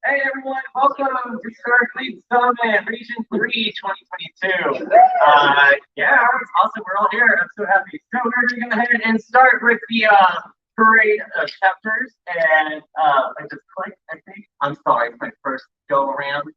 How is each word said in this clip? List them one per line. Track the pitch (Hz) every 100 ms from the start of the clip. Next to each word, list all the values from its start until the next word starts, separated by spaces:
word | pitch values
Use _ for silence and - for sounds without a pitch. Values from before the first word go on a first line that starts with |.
Hey, | - 277 277
everyone. | 269 262 269 269
Welcome | 254 277 - 269
to | 254 254 226 233
Starfleet | 226 233 240 240 - 262 - _
Summit, | 247 247 240 233 208 -
Region | 233 233 233 226
three, | - 208 233 220 -
twenty | 196 190 _
twenty-two. | 185 165 _ 185 185 - - - 622 740 740 659
Uh, | 147 - - 143 143 - -
yeah, | - - - -
it's | - 170
awesome. | 208 - 214
We're | 190
all | 208
here. | 208 - -
I'm | - -
so |
happy. | 208 190 190 - _
So | 233
we're | 240 247 240
gonna | 240 233
go | 226
ahead | 240 233
and | 220 226
start | - 247 262 247
with | 233 233 -
the, | 226 214
uh, | 208 190 247 - _ _ -
parade | 226 226 220 208 - -
of | -
chapters. | - 190 190 220 220 247 _ -
And, | 175 165 156 156 156 151 -
uh, | 156 139 131 -
I | -
just | 143 _
clicked, | - 185 - _
I | 160 _
think. | - 208 _
I'm | 143 143 -
sorry, | 123 117
it's | 120
my | 113 -
first | - 131 - _ _
go | 139 139
around. | 135 143 143 147